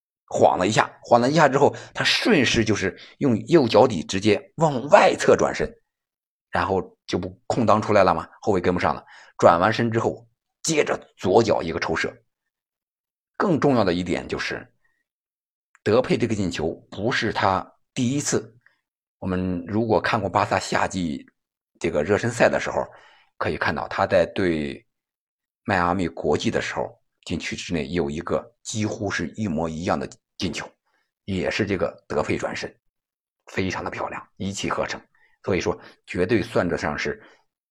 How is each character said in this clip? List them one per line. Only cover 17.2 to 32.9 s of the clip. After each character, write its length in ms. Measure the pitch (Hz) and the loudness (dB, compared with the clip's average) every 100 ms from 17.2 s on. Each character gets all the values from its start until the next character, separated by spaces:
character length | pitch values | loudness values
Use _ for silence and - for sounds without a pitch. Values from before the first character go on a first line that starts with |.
| 107 | -2
他 340 | - 104 92 - _ _ | 0 0 0 -4 _ _
第 160 | - 123 | -4 -2
一 100 | 143 | -2
次。 340 | 139 127 - _ _ _ _ _ _ _ | -2 -4 -4 _ _ _ _ _ _ _
我 60 | 95 | -6
们 380 | 92 92 90 82 | -4 -2 -4 -4
如 200 | 104 117 | -2 2
果 120 | 101 | 2
看 220 | - 117 | 2 -2
过 80 | 95 | 0
巴 160 | 98 | 0
萨 140 | 101 95 | 2 0
夏 280 | - 98 98 | 0 -2 -2
季 400 | 92 82 69 - _ _ _ _ _ | -2 -4 -6 -12 _ _ _ _ _
这 100 | 87 | -4
个 120 | 80 | -2
热 160 | 80 101 | 2 0
身 120 | 117 | 0
赛 200 | 117 117 | 2 2
的 100 | 67 | 2
时 80 | - | -2
候， 180 | - - - - _ _ - | -4 -6 -12 -20 _ _ -8
可 100 | 104 | -6
以 80 | 76 | -2
看 180 | - | -4
到 140 | 73 - | -4 -4
他 180 | - 98 | -2 2
在 200 | 95 85 | 2 0
对 520 | - 92 78 71 - _ _ _ _ _ _ _ _ | 0 0 0 -4 -10 _ _ _ _ _ _ _ _
迈 140 | - 95 | -2 2
阿 160 | 87 | 4
密 120 | 95 82 | 2 0
国 300 | - 76 76 | -2 0 0
际 140 | 113 | 0
的 100 | - | -2
时 140 | - | -4
候， 260 | - 57 - _ _ | -6 -8 -10 _ _
禁 140 | - 82 | -8 -8
区 160 | - | -6
之 180 | - - | -10 -6
内 160 | 82 69 | -6 -4
有 200 | 87 71 | -4 -4
一 80 | 73 | -6
个 320 | - 73 - _ | -4 -6 -6 _
几 220 | - 107 | -10 -6
乎 260 | 104 - 98 | -4 -4 -6
是 180 | 87 85 - | -4 -6 -6
一 100 | 104 | -4
模 220 | 78 82 | -2 -4
一 160 | 78 | -4
样 140 | 92 80 | -2 -2
的 100 | 64 - _ - | -4 -14 _ -8
进 160 | 87 | -6
球， 160 | - - _ _ _ _ _ | -6 -12 _ _ _ _ _
也 240 | - 95 73 | -6 -4 -2
是 140 | - | -2
这 120 | 98 92 | -2 -2
个 280 | - - - | -4 -6 -6
德 140 | 73 | -4
佩 140 | - 80 | -2 -4
转 200 | - - | -6 -8
身， 180 | - - _ | -10 -14 _